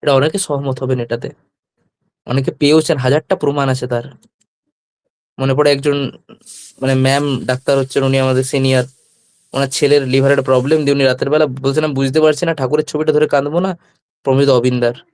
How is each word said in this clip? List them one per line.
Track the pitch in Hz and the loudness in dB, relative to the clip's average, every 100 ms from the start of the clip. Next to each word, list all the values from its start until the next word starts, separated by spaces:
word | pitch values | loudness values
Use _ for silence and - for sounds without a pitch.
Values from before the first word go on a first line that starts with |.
এটা | - | 0
অনেকে | 135 147 - | 0 0 -2
সহমত | - 143 143 131 | -6 -4 -4 -6
হবেন | 131 131 | -4 -4
এটাতে, | 120 120 - - _ _ _ _ _ _ _ _ - | -4 -6 -8 -14 _ _ _ _ _ _ _ _ -4
অনেকে | 131 135 | -4 -4
পেয়েওছেন, | - 143 156 156 147 | 0 2 2 2 0
হাজারটা | 127 143 - 185 | 0 0 0 -2
প্রমাণ | 147 147 139 | -2 0 -2
আছে | 131 123 | -2 -2
তার। | 120 127 - _ _ _ _ _ _ _ _ _ _ _ - | -6 -6 -16 _ _ _ _ _ _ _ _ _ _ _ -6
মনে | 135 | -2
পড়ে | 135 147 | 2 2
একজন, | 143 143 143 139 - _ - - - - - | 2 0 -2 -4 -10 _ -20 -20 -20 -20 -6
মানে, | 131 | -2
ম্যাম | 135 131 139 147 135 | 2 2 2 0 -4
ডাক্তার | 110 127 - 139 | -4 -4 0 0
হচ্ছেন, | 135 - | 0 -2
উনি | 135 135 | 0 0
আমাদের | 131 127 | 2 0
সিনিয়র, | 131 143 135 131 127 _ _ _ _ _ _ | 0 -2 2 0 0 _ _ _ _ _ _
ওনার | 127 135 | -4 -4
ছেলের | - 143 143 135 | 0 2 2 2
লিভারের | 135 135 139 | 2 2 2
প্রবলেম, | 131 131 127 156 | 2 2 2 0
দিয়ে | 143 | 2
উনি | 139 | 2
রাতের | 135 127 135 | 2 0 0
বেলা | 147 151 | 0 0
বলছেন, | 131 135 139 | -2 -2 0
"আমি | 156 | -2
বুঝতে | 135 135 139 | -2 0 2
পারছি | 156 151 165 | 2 2 -2
না, | |
ঠাকুরের | 160 131 147 | -2 -2 -2
ছবিটা | 151 147 156 | -2 -4 0
ধরে | 147 151 | 2 2
কাঁদবো | 143 143 160 | 0 0 -2
না, | 190 175 _ _ _ _ | -4 -6 _ _ _ _
প্রমিত | - 131 139 | -2 2 4
অবিন্দার।" | 131 127 123 120 120 _ | 4 2 0 -2 -4 _